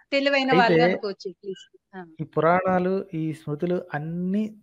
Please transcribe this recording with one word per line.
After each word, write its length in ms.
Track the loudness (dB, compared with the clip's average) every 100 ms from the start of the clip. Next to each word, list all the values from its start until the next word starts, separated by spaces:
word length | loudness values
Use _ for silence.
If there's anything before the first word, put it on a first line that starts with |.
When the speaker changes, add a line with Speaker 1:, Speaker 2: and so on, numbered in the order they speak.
| _
Speaker 1:
తెలివైన 380 | 0 2 2 4
Speaker 2:
అయితే 120 | 4
Speaker 1:
వాళ్ళు 220 | 6 4
అనుకోవచ్చు 480 | 4 2 -6 -8 -12
at 180 | -12 -12
least. 320 | -12 -16 _ _ -18
ఆ. 100 | -18 -14
Speaker 2:
ఈ 20 |
పురాణాలు, 840 | -6 0 2 2 2 0 0 -4 -6
ఈ 200 | -6 -6
స్మృతులు 480 | -6 -8 -6 -2 -4 -4
అన్నీ 640 | -8 -6 -6 -2 -2 -4 -8